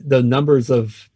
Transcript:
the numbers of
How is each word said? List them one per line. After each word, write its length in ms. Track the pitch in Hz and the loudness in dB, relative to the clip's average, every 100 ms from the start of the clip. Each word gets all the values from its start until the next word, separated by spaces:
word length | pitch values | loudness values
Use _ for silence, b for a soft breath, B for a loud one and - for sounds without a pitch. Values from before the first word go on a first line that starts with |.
the 180 | 147 135 | -2 0
numbers 460 | 123 131 147 143 120 | 2 0 2 0 2
of 400 | 123 110 - - | -2 -4 -10 -20